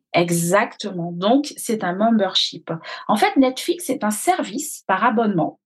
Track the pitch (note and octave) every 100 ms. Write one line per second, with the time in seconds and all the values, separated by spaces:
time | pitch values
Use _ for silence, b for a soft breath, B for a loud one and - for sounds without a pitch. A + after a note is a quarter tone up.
0 | _ E3+ F3 E3+ E3+ G3 B3+ - G#3 F3+
1 | E3+ F3 G3 C#4 D4 - - A3 F3+ F#3
2 | A3 A3+ F#3+ - - E3 - E3 B B
3 | B G#3+ G#4 G4 C4 C4 - F4 - C4
4 | G#3+ G#3+ - F4+ G#3+ G#3+ - - - G#3+
5 | A#3 A3+ A3 F3+ D3 -